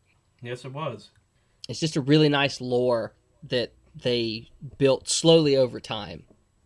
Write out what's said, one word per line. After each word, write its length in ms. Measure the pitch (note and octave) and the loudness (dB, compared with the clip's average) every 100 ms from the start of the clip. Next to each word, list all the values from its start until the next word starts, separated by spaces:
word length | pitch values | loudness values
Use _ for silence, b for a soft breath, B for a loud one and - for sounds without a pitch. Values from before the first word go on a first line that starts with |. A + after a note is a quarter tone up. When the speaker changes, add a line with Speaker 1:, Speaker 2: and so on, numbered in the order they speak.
| _ _ _ _ | _ _ _ _
Speaker 1:
Yes, 240 | A#2+ B2 C3+ | -14 -12 -12
it 60 | |
was. 380 | C3+ D#3 G#2+ - _ _ _ _ _ - | -10 -10 -10 -16 _ _ _ _ _ -14
Speaker 2:
It's 120 | A2 | -6
just 160 | E3 D#3+ | -4 -4
a 60 | |
really 280 | B2+ D3+ D3+ | 2 4 4
nice 320 | C#3+ C#3 - | 2 -2 -4
lore 540 | B2 B2 B2 A#2 G#2+ - _ _ | -4 0 2 0 -4 -12 _ _
that 300 | C#3 B2+ A2+ _ _ C#3+ | -6 -4 -4 _ _ -8
they 540 | B2+ B2 A2+ A2+ A#2 _ C3+ - | -2 -2 -2 -6 -12 _ -18 0
built 320 | C3+ C3 - | 2 2 -2
slowly 480 | - D#3+ E3 D3+ C3+ | 0 6 6 6 4
over 220 | B2+ A#2+ | 2 -2
time. 440 | - A2 F2+ F2 - _ _ _ | -10 -10 -10 -14 -20 _ _ _